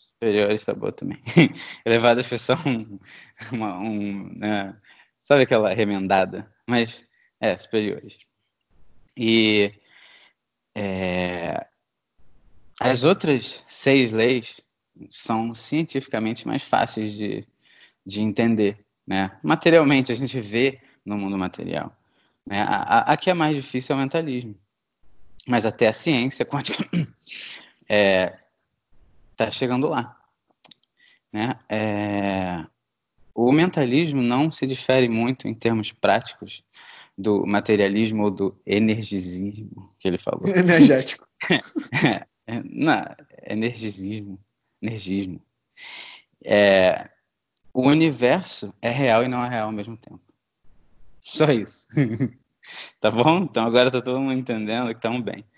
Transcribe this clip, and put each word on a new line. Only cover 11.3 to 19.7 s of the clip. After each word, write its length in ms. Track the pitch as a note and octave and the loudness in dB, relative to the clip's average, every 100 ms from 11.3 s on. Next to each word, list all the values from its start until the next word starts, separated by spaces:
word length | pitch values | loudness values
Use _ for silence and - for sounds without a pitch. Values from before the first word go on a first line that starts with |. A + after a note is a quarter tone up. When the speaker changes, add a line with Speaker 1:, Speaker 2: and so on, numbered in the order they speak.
| F2 E2+ - - _ _ _ _ _ - - _ - - - | -6 -6 -8 -10 _ _ _ _ _ -20 -20 _ -20 -20 -4
Speaker 1:
as 240 | B2+ B2+ | -2 2
outras 580 | C#3 G3 E3 C3 - - - | 2 2 2 0 -2 -12 -12
seis 440 | - - C3+ A#2+ | -2 4 4 4
leis 500 | A2 A#2 B2+ A2 - _ _ _ - - | 2 2 2 -4 -14 _ _ _ -20 -16
são 460 | - - A2+ A2+ | -10 -4 -2 -4
cientificamente 920 | A2+ - D3+ E3 C3+ - A2+ A2 A#2 - | -6 -4 -2 -2 -4 -6 -4 -4 -4 -4
mais 160 | - | -6
fáceis 480 | - G#2+ A2 - G#2+ | 0 0 0 -2 -6
de, 340 | G#2 G#2 G#2+ G#2+ _ _ _ - _ | -6 -6 -6 -10 _ _ _ -20 _
de 180 | - G2+ | -10 -2
entender, 640 | G#2+ G#2 A#2 A2 G2+ G#2+ _ _ - | -2 2 2 2 2 -2 _ _ -4
né? 320 | F#2+ F#2+ - | -2 -2 -4
Materialmente, 680 | D3 D#3 E3+ | -2 0 4